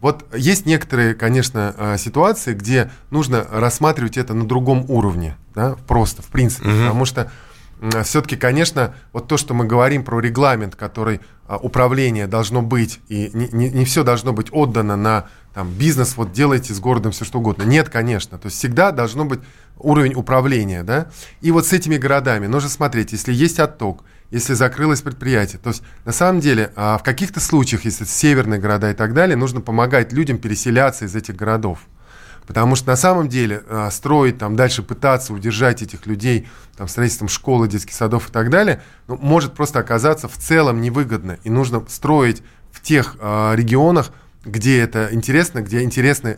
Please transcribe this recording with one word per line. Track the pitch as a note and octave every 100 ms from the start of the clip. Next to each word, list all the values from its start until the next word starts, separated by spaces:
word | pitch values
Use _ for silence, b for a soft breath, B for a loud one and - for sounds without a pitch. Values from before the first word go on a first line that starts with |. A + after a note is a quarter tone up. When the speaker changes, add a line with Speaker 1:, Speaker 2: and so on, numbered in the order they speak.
Speaker 1:
Вот | C#3+ D3 -
есть | A#2+ C#3 F#3+ D3+
некоторые, | D#3+ - B2 A2+
конечно, | A2 A2+ C3 A#2+ A2 G#2 -
э, | G#2 G2+
ситуации, | A#2 C#3 F#3+ A3 C3
где | G2+ G#2 C3 B2 B B
нужно | D3 C3 A#2+ -
рассматривать | G#2+ A#2+ - D3+ D#3 A2+ B2+
это | B2
на | A2 A2
другом | B2+ B2+ C3 C3
уровне, | A#2+ G2+ F2 E2 - -
да, | G#2 B2+ C3 -
просто, | A#2 A2 -
в | -
принципе, | B2 A#2+ - G2+
Speaker 2:
Мгм. | G#2+
Speaker 1:
потому | A#2 A2+
что, | C3 - - B B B B -
м, | A2 A2+
всё-таки, | G#2+ D3+ D3 C3+
конечно, | B2+ C#3 E3 C#3+ A#2 B B
вот | A#2 -
то, | D3
что | -
мы | A#2+ A2+
говорим | A#2+ C3 C#3+
про | C3 A#2
регламент, | A#2+ A#2 C#3 A2+ G2+ -
который, | G#2 A#2 A2 G2+ b b -
а, | G2+
управление | B2+ B2 B2+ C3 B2+ G#2+ G2+
должно | A2 G#2 B2
быть, | A2+ B2+ A2+ - -
и | G#2 G#2
не, | A2+ B2
не, | A2+ B2+
не | B2+
всё | B2+ E3
должно | B2 A#2+ B2+
быть | A2 A2
отдано | D3+ C#3 A2+ G#2 G2+
на, | G#2+ G#2+ B B B
там, | G2+ F2+
бизнес, | F#2 D#3 C3 A#2+ -
вот | G#2
делайте | F#2 C#3+ B2+ B2+
с | G2
городом | A2+ A#2+ G#2+
всё | -
что | A2 B2+
угодно. | A2 -
Нет, | G#2+ D3+ -
конечно, | A#2 A2+ G#2 - E2+
то | G#2
есть | -
всегда | B2+ B2 G3
должно | C3+ A#2 B2+
быть | D3+ B2+ b b b -
уровень | D3 D3 C3+
управления, | C3 - C3 C3 B2+ G2 F2+
да, | F2 C3+ E3 B B B
и | D#3+
вот | E3 E3
с |
этими | F#3 D3+ D3+
городами | C3+ C#3 C3 A2 G2+
нужно | C#3 C#3
смотреть, | - C#3+ A2+ G#2+
если | G#2 -
есть | B2 E3 E3+
отток, | D3+ - G#2 - b b b
если | A#2 A#2+
закрылось | A#2+ B2+ C3 D#3 C#3+
предприятие, | C#3+ B2+ B2+ A#2 G2 -
то | A#2+
есть | G#2+ b b A#2
на |
самом | - F3+ F3+
деле, | C#3+ A2+ G#2+ -
а, | G#2+ G#2+
в |
каких-то | - C3 F#3+ D#3+
случаях, | - D#3 B2 -
если | A2+ -
это | G#2+
северные | - D3 C3+ G#2+ G#2
города | G#2 G#2 G#2+
и |
так | G2 G#2+
далее, | C3 F#3 B2+
нужно | C3 B2
помогать | A#2+ A2+ B2 C3+ A#2
людям | C#3 D3+ A#2
переселяться | G#2+ G#2 B2 A#2 C3+ -
из | G#2
этих | G#2+ A2 F#2+
городов. | G#2+ A2 G#2+ E2+ - B B B B B -
Потому | A2 A#2+ C3
что | C3
на | B2+
самом | F#3 F3+ D3
деле, | B2+ A2+ G#2 G#2
а, | A2 G#2
строить, | - C3+ D3+ C3 B2+
там, | G#2
дальше | A2+ B2+ B2
пытаться | F2+ A#2+ C#3 B2+ C3
удержать | G2+ A2 G#2+ B2+ A2+
этих | G#2+ - G#2
людей, | G#2 B2 A2+ B B B -
там, | F#2+
строительством | - A#2+ - G2+
школы, | - - B2 A2
детских | G2+ -
садов | - A2+ B2 -
и |
так | - A#2
далее, | F3 G#3 A#2+ B B -
ну, | B2
может | C#3 E3 E3+
просто | C3+ D3 B2
оказаться | - A2+ C#3+ D#3 A#2
в | -
целом | - D#3+ C#3+ A#2
невыгодно. | A#2+ C3 C3 A2 F2+ F2+
И | A2
нужно | A#2+ C3 A#2 -
строить | - C#3 D3+ B2 - b b b
в | -
тех, | - D3 A#2 -
а, | G#2+ G#2+ G#2+
регионах, | A2 A#2 B2+ E3 F3 - b b b
где | - G#2+ B2 B2+
это | A#2 A2+ G#2+
интересно, | A2+ A#2+ D3 E3+ B2
где | G2 A#2
интересны | B2 C3 C3 C#3 A2+